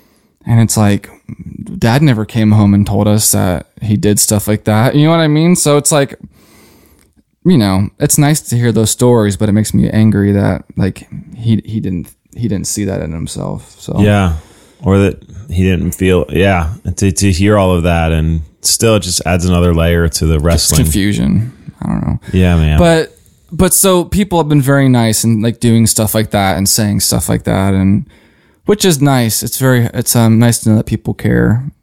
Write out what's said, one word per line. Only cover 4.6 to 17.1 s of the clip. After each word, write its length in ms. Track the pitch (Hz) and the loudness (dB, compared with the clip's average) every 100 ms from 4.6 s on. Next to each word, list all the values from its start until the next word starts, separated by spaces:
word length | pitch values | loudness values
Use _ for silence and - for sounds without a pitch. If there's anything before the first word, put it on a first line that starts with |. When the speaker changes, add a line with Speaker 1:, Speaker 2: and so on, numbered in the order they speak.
Speaker 1:
that. 320 | - 107 123 147 | 0 0 2 2
You 80 | |
know 80 | 151 | 2
what 80 | 165 | 2
I 80 | 160 | 2
mean? 300 | 151 165 180 | 2 2 2
So 180 | 151 147 | 2 0
it's 160 | 143 | 0
like, 260 | 151 139 - - _ _ _ - _ _ _ _ _ _ _ 175 | 0 -2 -6 -20 _ _ _ -20 _ _ _ _ _ _ _ 0
you 120 | 170 | 2
know, 320 | 101 95 101 - | 2 0 -2 -4
it's 180 | 143 - | -4 0
nice 240 | 147 151 | 0 0
to 160 | - 120 | -2 -2
hear 140 | 120 | 0
those 180 | 107 107 | 0 -2
stories, 460 | - 123 120 104 95 | 0 2 2 0 -2
but 100 | 107 | 0
it 20 | |
makes 200 | 104 107 | 0 0
me 160 | - 117 | 0 0
angry 420 | 110 110 101 101 | 2 2 2 2
that, 320 | 101 104 92 - - | 0 0 -4 -8 -4
like, 300 | 95 - - - - - | -4 -4 -14 -18 -16 -8
he, 260 | 117 113 - | -2 -2 -2
he 140 | 110 | -6
didn't, 340 | 104 92 - _ _ - | -6 -6 -8 _ _ -8
he 120 | 113 | -4
didn't 200 | 95 85 | -4 -6
see 160 | - 98 | -6 -6
that 160 | 95 | -6
in 100 | 80 | -6
himself. 600 | 82 98 - - - - - | -8 -10 -8 -8 -10 -14 -18
So 200 | - - | -8 0
Speaker 2:
Yeah. 380 | 104 104 92 80 - - _ _ | 2 2 0 -2 -8 -20 _ _
Or 140 | 110 98 | 0 2
that 240 | 98 - - 87 104 | 2 -2 -12 -20 -8
he 140 | 90 | -2
didn't 280 | 92 90 80 | 0 0 -2
feel, 340 | - 92 90 - | -2 0 2 0
yeah, 440 | 82 98 92 80 110 87 87 | 0 0 0 -2 -6 -8 -2
to, 140 | 98 | -2